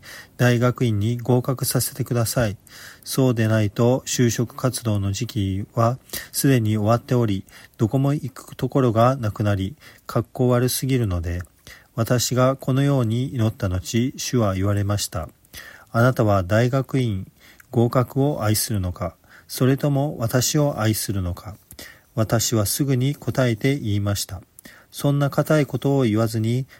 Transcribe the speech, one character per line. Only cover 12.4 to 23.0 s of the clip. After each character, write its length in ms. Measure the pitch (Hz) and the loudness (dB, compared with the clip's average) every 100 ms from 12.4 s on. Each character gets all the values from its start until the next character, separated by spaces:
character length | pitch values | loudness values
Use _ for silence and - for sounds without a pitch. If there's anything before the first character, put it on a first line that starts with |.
| 127 135 | 2 2
こ 160 | - | 0
の 120 | 131 | 0
よ 180 | 143 135 | 2 2
う 40 | 110 | 0
に 280 | 117 143 131 | -2 -2 0
祈 100 | 110 | -2
っ 60 | |
た 160 | - 95 | 0 -4
後、 460 | 90 - 113 127 - | -4 -2 0 0 -4
主 220 | - 127 | -2 0
は 180 | 104 95 | 2 0
言 100 | 101 | 0
わ 80 | |
れ 100 | 101 101 | 0 -2
ま 120 | 101 | -2
し 120 | - | -4
た。 180 | 82 73 - _ - - - - | -8 -10 -14 _ -20 -20 -20 -4
あ 100 | 117 | 2
な 120 | 123 | 2
た 100 | 123 | 4
は 180 | 107 98 | 2 2
大 260 | 90 107 123 | 2 2 2
学 300 | 135 - 135 | 0 -2 -2
院 300 | 117 95 98 _ - - _ | -2 -4 -8 _ -20 -20 _
合 200 | 120 120 | 0 2
格 340 | 127 117 135 | 2 0 0
を 200 | 143 147 | 0 0
愛 120 | 107 104 | 0 0
す 160 | - | -2
る 80 | 104 | -4
の 140 | 92 | -4
か、 220 | - 87 - _ - - | -6 -10 -10 _ -20 -16
そ 180 | - 127 | 0 2
れ 100 | 139 | 2
と 140 | 147 | 0
も 280 | 139 147 - | 0 -2 -4
私 400 | 113 127 - 151 | -2 0 2 2
を 220 | 143 104 | 0 0
愛 140 | 110 | 0
す 180 | 104 - | 0 -2
る 100 | 98 | -4
の 120 | 87 | -4
か。 220 | - 104 - _ - - - _ - | -6 -12 -20 _ -20 -20 -20 _ -4
私 400 | 107 113 - 110 | 0 0 0 0
は 100 | 101 | 0
す 180 | - | -2
ぐ 120 | 139 | 0
に 200 | 127 | 0